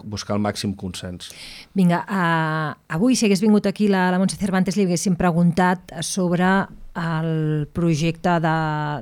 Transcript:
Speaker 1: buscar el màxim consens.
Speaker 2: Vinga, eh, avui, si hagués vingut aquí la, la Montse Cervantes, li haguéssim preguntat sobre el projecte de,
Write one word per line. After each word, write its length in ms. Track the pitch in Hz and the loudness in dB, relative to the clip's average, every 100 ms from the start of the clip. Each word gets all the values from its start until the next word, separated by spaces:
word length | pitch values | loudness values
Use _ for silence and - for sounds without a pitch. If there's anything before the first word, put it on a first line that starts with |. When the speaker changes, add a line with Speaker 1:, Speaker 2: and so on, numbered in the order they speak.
Speaker 1:
buscar 320 | - 98 - 104 | -6 -10 -4 -2
el 40 | |
màxim 360 | 104 104 107 98 | -2 -2 -4 -6
consens. 560 | 92 87 95 90 - - - - - | -8 -10 -10 -12 -14 -18 -18 -18 -6
Speaker 2:
Vinga, 300 | 196 180 170 - | 2 2 2 0
eh, 680 | 196 170 165 160 156 151 - - | -2 0 0 0 -2 -4 -8 -8
avui, 220 | 160 240 247 | -2 2 2
si 100 | 214 | 2
hagués 140 | 190 | 2
vingut 260 | 214 208 202 | 4 4 2
aquí 220 | 190 208 | 0 2
la, 200 | 190 180 | 2 2
la 60 | 180 | 2
Montse 160 | 190 - | 0 -2
Cervantes, 400 | 196 190 185 185 | -2 0 0 0
li 80 | |
haguéssim 320 | 190 175 202 170 | 0 0 0 0
preguntat 800 | 160 160 175 165 180 185 - - | 2 4 4 4 2 2 -4 -10
sobre 680 | 165 - 180 175 180 196 - - - - | -6 -2 0 2 2 2 0 -6 -14 -6
el 680 | 165 160 165 160 156 151 143 | -4 -2 0 0 0 0 -2
projecte 680 | - 170 156 165 165 185 170 | 0 0 2 0 0 0 2
de, 160 | 160 160 156 151 151 147 | 2 2 0 -2 -4 -6